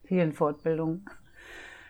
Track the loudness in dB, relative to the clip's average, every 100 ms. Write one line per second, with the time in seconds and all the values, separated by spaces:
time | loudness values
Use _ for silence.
0 | 2 2 2 2 0 2 0 0 0 -2
1 | -8 -18 -20 -20 -20 -18 -18 -20